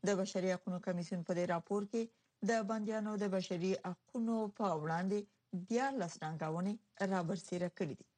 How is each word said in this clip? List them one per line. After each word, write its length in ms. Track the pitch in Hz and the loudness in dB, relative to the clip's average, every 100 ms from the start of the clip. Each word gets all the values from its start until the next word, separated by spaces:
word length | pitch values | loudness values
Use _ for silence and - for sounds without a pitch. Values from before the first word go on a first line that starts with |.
| 190 | 2
د 100 | 202 | 2
بشري 280 | 196 196 185 180 | 2 0 2 0
حقوقو 260 | - 180 190 | -2 -4 -2
کمیسیون 340 | 180 170 180 170 | -2 -2 -6 -2
په 60 | 175 | 0
دې 80 | 180 | 2
راپور 340 | 170 - 202 202 | 0 0 -2 0
کې 120 | 226 226 _ _ _ 202 | -2 -2 _ _ _ 2
د 160 | 226 202 | 2 2
بندیانو 480 | 220 208 220 208 214 | 0 0 0 0 0
د 100 | 202 190 | 2 2
بشري 380 | 180 175 185 190 | 0 0 2 0
حقوقو 640 | 185 180 _ 247 226 226 214 208 | -2 -8 _ -2 0 2 0 0
په 160 | 208 156 | 0 2
وړاندې 380 | 151 165 190 208 202 _ _ 185 180 | 0 0 2 0 -2 _ _ -8 0
دیارلس 500 | 233 269 269 175 - | 0 2 0 -2 -4
ننګونې 500 | 156 165 156 160 185 214 _ - 196 | -6 -2 -2 0 -2 -4 _ -2 0
رابرسېره 580 | 190 165 190 - 180 175 - | 2 2 -2 -2 -2 -2 -2
کړي 180 | 170 - | -4 -4
دي. 80 | - | -12